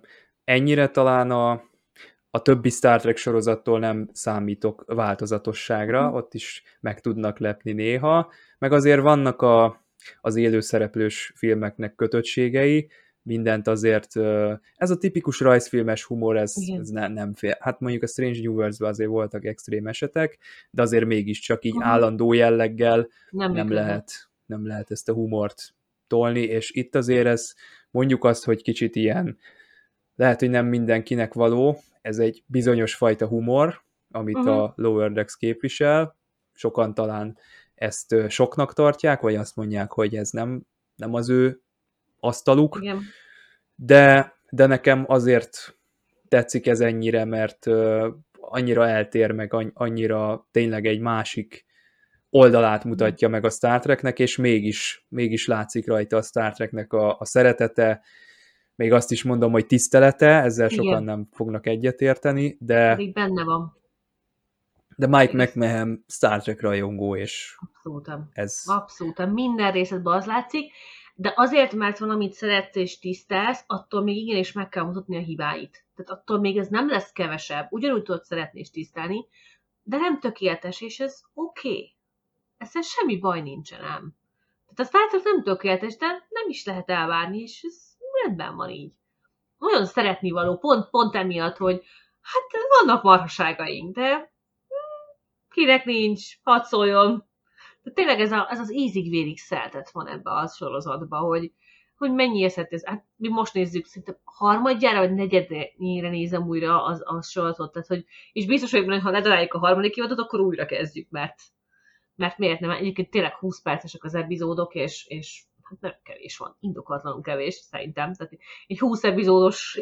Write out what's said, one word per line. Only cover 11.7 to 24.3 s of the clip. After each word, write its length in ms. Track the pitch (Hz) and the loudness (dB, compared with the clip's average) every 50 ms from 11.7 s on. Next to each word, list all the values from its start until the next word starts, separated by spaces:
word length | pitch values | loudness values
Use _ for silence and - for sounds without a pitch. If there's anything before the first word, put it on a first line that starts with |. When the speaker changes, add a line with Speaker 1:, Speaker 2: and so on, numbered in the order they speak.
| - - 110 104 - | -6 -8 -10 -10 -4
Speaker 1:
kötöttségei, 920 | - 151 147 - 117 113 - - 131 123 123 123 135 139 143 147 151 151 - _ _ _ _ _ _ | -4 -2 0 0 -2 -2 -2 -2 -2 0 0 2 2 2 2 2 2 0 -4 _ _ _ _ _ _
mindent 460 | _ 117 113 117 113 113 110 107 104 | _ -6 -6 -2 0 0 0 0 0
azért, 480 | 113 110 107 110 110 110 107 107 - - | -2 0 2 2 2 2 2 0 -4 -4
ö, 380 | 110 110 107 107 104 104 104 107 107 _ _ _ | -2 0 0 0 0 0 -2 -4 -6 _ _ _
ez 140 | - 185 180 | -4 -2 -2
a 80 | 180 | 0
tipikus 420 | 180 - 190 - 170 - 147 127 - | 0 -2 -2 -2 -2 -4 -4 -2 2
rajzfilmes 640 | 131 131 123 123 - - - 120 113 113 110 - - | 4 6 6 6 4 0 -2 -2 0 -2 -2 -4 -6
humor, 340 | - 123 117 113 110 110 | -8 -6 -4 -2 0 0
ez, 200 | 110 107 104 - | 0 0 -2 -4
Speaker 2:
Igen. 220 | 202 185 180 190 180 | -6 -8 -6 -8 -8
Speaker 1:
ez 100 | 110 107 | -8 -8
ne, 180 | 107 107 104 | -8 -6 -6
nem 260 | 98 107 107 104 101 104 | -6 -6 -8 -8 -8 -8
fér. 240 | - - 101 - - | -6 -4 -4 -4 -4
Hát 200 | - 127 127 - | -4 -6 -6 -4
mondjuk 240 | 127 123 120 113 123 | -4 -4 -4 -4 -4
a 40 | |
Strange 320 | 117 - - 127 123 120 117 | -6 -4 -4 -4 -2 -2 -4
New 140 | 113 113 110 | -4 -4 -2
Worlds-ben 360 | 110 107 107 104 107 107 107 | -2 -2 -2 -2 -4 -4 -4
azért 200 | 104 110 107 107 | -2 -2 -2 -2
voltak 360 | 110 110 107 104 - 104 95 | 0 -2 -2 -2 -6 -8 -8
extrém 420 | 107 107 - - - 107 107 107 | -8 -10 -10 -8 -8 -6 -6 -6
esetek, 500 | 107 113 - 147 139 - 160 160 156 - _ _ - - - - _ | -6 -8 -8 -8 -4 -2 -2 -2 -2 -4 _ _ -20 -20 -20 -20 _
de 120 | - 127 | -2 0
azért 240 | 120 113 117 113 117 | 0 2 2 2 2
mégiscsak 580 | 113 113 107 101 104 107 - - - 117 - - | 2 0 0 -2 -4 -6 -6 -4 -4 -4 -2 -2
így 80 | 117 110 | -4 -4
Speaker 2:
Mhm. 100 | - 120 | -2 0
Speaker 1:
állandó 500 | 120 117 117 117 110 113 110 117 117 120 | 2 4 4 4 2 2 2 2 4 4
jelleggel 720 | 120 117 117 117 113 113 110 110 113 117 117 113 117 117 - _ _ _ _ | 6 6 6 4 4 2 0 0 0 2 4 4 4 2 0 _ _ _ _
Speaker 2:
Nem 220 | 190 190 190 185 | -6 -4 -4 -2
Speaker 1:
nem 140 | 180 110 107 | -2 -2 -2
Speaker 2:
működne. 200 | 107 107 107 104 | -2 -2 -2 -2
Speaker 1:
lehet, 440 | 104 101 104 - - - - - _ | -2 -4 -6 -8 -12 -16 -20 -20 _